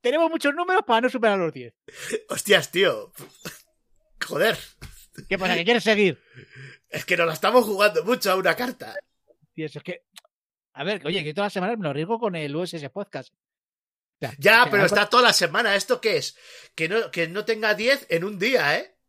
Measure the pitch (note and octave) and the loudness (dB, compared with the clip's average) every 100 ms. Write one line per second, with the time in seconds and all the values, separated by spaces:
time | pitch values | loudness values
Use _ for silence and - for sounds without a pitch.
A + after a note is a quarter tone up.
0 | A#3+ D4 E4 D#4+ C#4+ D4 F4+ F#4 - A3+ | 0 2 2 2 -2 -2 2 0 2 2
1 | B3 B3+ A3 G3 E3 C3+ A#2+ _ - - | 2 0 0 0 -2 -6 -16 _ -20 -18
2 | - - - - - F#3+ - F3 F#3+ A2+ | -10 -10 -6 -8 2 2 2 0 0 0
3 | G2+ - - _ - - _ _ _ _ | -10 -20 -20 _ -18 -18 _ _ _ _
4 | _ _ - D#3 G3+ F#3 - _ - - | _ _ -8 0 0 0 -8 _ -20 -20
5 | - - - F#3+ F#3 F3 E3+ A#3 G3 G#3 | -20 -20 -6 -4 0 0 2 2 4 4
6 | G3+ C#3 _ - - - C3+ - _ D3+ | 2 0 _ -20 -20 -20 -20 -20 _ -12
7 | - F3 E3+ D#3 F#3+ A#3+ A3 G3 G#3 - | -2 0 0 0 4 4 4 2 2 2
8 | E3 A#3+ G3+ F#3+ F3+ D#3+ B3 B3 A2 - | 0 0 2 2 2 0 -4 -8 -14 -14
9 | - _ _ _ _ - D#3 D3 - F3 | -18 _ _ _ _ -12 -10 -10 -12 -14
10 | _ - _ _ _ _ _ - F3 G#3 | _ -20 _ _ _ _ _ -10 -6 -4
11 | - F#3 D3+ D3+ - - F#3 A#3 E3+ C#3 | -4 -4 -4 -4 -4 -2 -4 -2 -4 -4
12 | E3 A3+ A#3 F3 D3 D3 F3 E3+ C#3+ - | -4 -2 -2 -4 -6 -6 -6 -8 -10 -10
13 | G3+ C#3+ B2+ _ _ _ _ _ _ _ | -10 -12 -14 _ _ _ _ _ _ _
14 | _ _ C3+ - C#3+ A3+ B3 G3+ F#3 G#3 | _ _ -12 0 4 6 6 4 4 2
15 | G#3 B3 B3 F#3+ F3 E3+ A3+ G3 - B3 | 2 4 4 4 0 0 0 0 0 -2
16 | A3+ E3+ C3+ - - - - - D#3+ G#3 | 0 -2 -4 -14 -20 -20 -20 -6 -2 -2
17 | G3+ - E3 F#3 G#3 A3 A3 G3+ A3+ C4+ | -4 -4 -4 -4 -4 -2 0 0 2 0
18 | - D#3+ F#3 G3+ G#3 B3+ C#3+ E3 - _ | 0 -2 -2 -2 0 2 2 0 -4 _